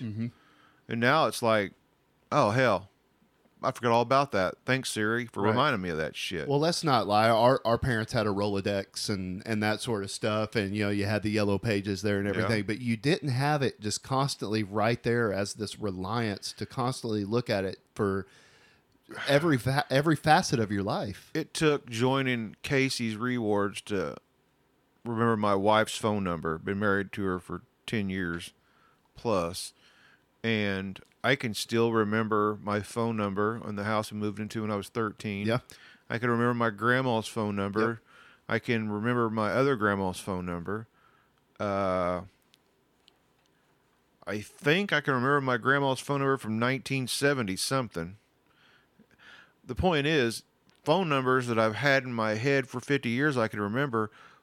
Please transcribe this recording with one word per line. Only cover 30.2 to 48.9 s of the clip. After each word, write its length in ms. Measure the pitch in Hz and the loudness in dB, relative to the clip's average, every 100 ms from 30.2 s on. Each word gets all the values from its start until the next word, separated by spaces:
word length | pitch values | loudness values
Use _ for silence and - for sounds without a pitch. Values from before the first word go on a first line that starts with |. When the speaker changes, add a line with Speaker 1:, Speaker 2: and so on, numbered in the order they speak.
| _ _ 113 | _ _ -2
Speaker 2:
and 520 | 110 101 95 98 92 - _ 113 | 0 0 -2 -6 -10 -18 _ 0
I 100 | - | 0
can 180 | 120 | -2
still 380 | 101 - 113 117 | -6 -2 2 2
remember 640 | 113 104 110 110 107 107 104 | 4 2 2 2 2 2 -2
my 160 | 101 104 | -4 -4
phone 380 | 98 120 117 110 | -4 -4 -2 0
number 420 | 101 98 104 117 - | -2 0 -2 -2 -8
on 100 | 101 | -6
the 80 | |
house 300 | 101 107 107 | -2 -2 -2
we 40 | 107 | -4
moved 220 | 104 101 | -4 -4
into 220 | 107 113 | -6 -6
when 100 | 107 | -4
I 60 | 104 | -4
was 100 | 98 | -4
thirteen. 580 | 120 110 - 110 101 104 | -4 -4 -4 -6 -4 0
Speaker 1:
Yeah. 120 | 120 - - - - - | -2 -4 -20 -20 -20 -8
Speaker 2:
I 80 | 117 | -4
can 120 | 120 | 0
remember 240 | 117 120 | 2 2
my 160 | 120 117 | 2 -2
grandma's 580 | 101 117 123 131 113 107 | 0 0 2 2 -2 -2
phone 300 | 117 104 101 | -4 -2 0
number. 240 | 98 101 | -2 0
Speaker 1:
Yep. 160 | 113 113 _ - - _ - | 0 -2 _ -20 -20 _ -4
Speaker 2:
I 120 | 113 | -4
can 300 | - 113 107 | 0 -2 -2
remember 400 | 104 113 123 113 | -2 -2 0 0
my 220 | 110 104 | 0 0
other 240 | 113 139 123 | 2 2 2
grandma's 460 | 104 98 95 90 | 0 0 -2 -4
phone 240 | - 92 90 | -6 -6 -6
number. 420 | 87 87 107 113 _ _ _ _ _ _ - | -8 -6 -8 -10 _ _ _ _ _ _ -6
Uh, 600 | 104 98 95 92 87 90 98 _ _ _ _ _ _ _ _ _ _ _ _ _ _ _ _ _ _ _ - | -4 0 0 0 0 -2 -6 _ _ _ _ _ _ _ _ _ _ _ _ _ _ _ _ _ _ _ -8
I 140 | 104 | -8
think 540 | 101 - 139 170 202 | -8 -6 0 0 2
I 80 | 151 | -2
can 120 | 147 131 | 0 0
remember 260 | 131 143 | 2 2
my 160 | 131 120 | 2 0
grandma's 420 | 120 143 139 131 | 2 2 2 -2
phone 200 | - 143 | -2 -2
number 180 | 139 135 | 0 0
from 220 | 107 110 | -2 -2
nineteen 480 | 120 131 - 135 123 | 0 -2 -4 -4 -4
seventy 480 | - 139 139 104 95 | 0 0 2 -2 -4
something. 580 | - 135 117 85 85 98 _ _ _ _ _ _ _ | -2 -2 -2 -6 -8 -10 _ _ _ _ _ _ _